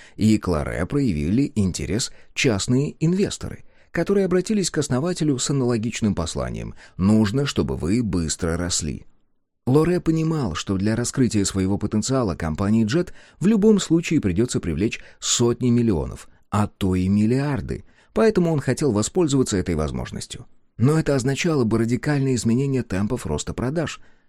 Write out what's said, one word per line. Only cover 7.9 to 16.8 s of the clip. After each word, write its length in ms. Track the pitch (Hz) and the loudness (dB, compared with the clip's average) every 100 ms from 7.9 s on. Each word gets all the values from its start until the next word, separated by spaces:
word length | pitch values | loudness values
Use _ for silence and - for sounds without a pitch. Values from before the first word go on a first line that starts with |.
| 113 | 0
быстро 560 | 113 90 78 - 85 82 | 0 -2 -2 -4 -4 -2
росли». 480 | 87 - 78 57 - - _ _ _ _ - | -2 -4 -4 -8 -14 -20 _ _ _ _ 2
Лоре 340 | 139 160 180 | 4 4 2
понимал, 540 | 165 160 160 160 113 73 | 0 0 0 0 -2 -4
что 220 | - 95 | -2 0
для 180 | 104 113 | 0 0
раскрытия 500 | 123 - 120 107 98 | -2 0 2 2 0
своего 320 | 98 95 101 | 0 0 0
потенциала 560 | 104 107 104 135 110 | -2 -2 0 0 0
компании 520 | 78 80 78 98 113 107 | -2 -4 -2 2 2 2
Jet 280 | 156 175 - - - | 0 -2 -8 -20 -2
в 60 | 175 | 2
любом 340 | 226 214 208 | 4 6 4
случае 400 | - 165 165 156 | 4 2 2 0
придётся 400 | 98 87 - - | 2 0 0 -2
привлечь 400 | 82 78 110 - - - | -2 -2 -2 -4 -12 -10
сотни 500 | - - 120 120 123 | -4 2 2 2 2
миллионов – 580 | 120 113 85 64 50 - - _ | 2 2 0 -2 -8 -16 -20 _
а 160 | 104 104 | -2 -2
то 300 | - | -2